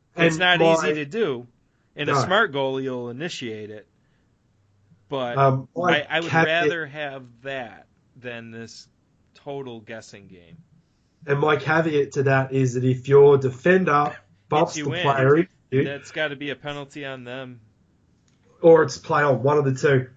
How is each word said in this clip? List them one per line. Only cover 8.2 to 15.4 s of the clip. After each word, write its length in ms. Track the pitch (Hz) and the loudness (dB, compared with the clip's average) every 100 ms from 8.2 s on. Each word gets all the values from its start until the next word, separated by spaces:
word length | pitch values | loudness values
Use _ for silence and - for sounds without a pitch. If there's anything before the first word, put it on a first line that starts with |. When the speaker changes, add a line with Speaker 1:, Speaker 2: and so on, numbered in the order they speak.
| 123 117 113 | -14 -14 -14
Speaker 1:
this 380 | 113 113 - - _ _ _ _ | -16 -16 -18 -20 _ _ _ _
total 460 | _ - 139 131 117 | _ -14 -12 -12 -16
guessing 480 | 107 113 - 107 98 | -16 -18 -16 -20 -20
game. 300 | 92 85 85 _ _ _ _ _ _ 143 | -20 -20 -20 _ _ _ _ _ _ -4
Speaker 2:
And 140 | 143 | 0
my 160 | 151 147 | 0 0
caveat 560 | 139 160 165 147 139 | 0 0 0 0 -2
to 120 | 147 | -2
that 280 | 135 135 131 | 0 0 0
is 220 | 135 131 | -2 -2
that 100 | 123 | 0
if 240 | 127 127 131 | -2 -2 4
your 300 | 143 143 139 | 8 8 6
defender 680 | 131 127 175 185 180 147 | 2 -2 2 2 4 0
Speaker 1:
Hits 120 | 147 - _ _ _ | 0 -4 _ _ _
Speaker 2:
bumps 260 | 151 170 160 | 0 0 -2
Speaker 1:
you 80 | |
Speaker 2:
the 80 | 147 | -6
Speaker 1:
in, 100 | 170 | -4
Speaker 2:
player 460 | 165 135 131 151 | -2 2 4 4